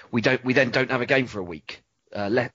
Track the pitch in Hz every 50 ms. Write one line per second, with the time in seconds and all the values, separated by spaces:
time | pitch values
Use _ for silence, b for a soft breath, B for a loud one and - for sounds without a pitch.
0 | B B - 120 110 135 131 127 - 127 120 139 131 120 104 131 131 - 131 120
1 | 123 123 143 135 127 110 107 104 92 87 82 78 - - - - _ _ _ _
2 | _ _ - 101 101 101 113 127 123 -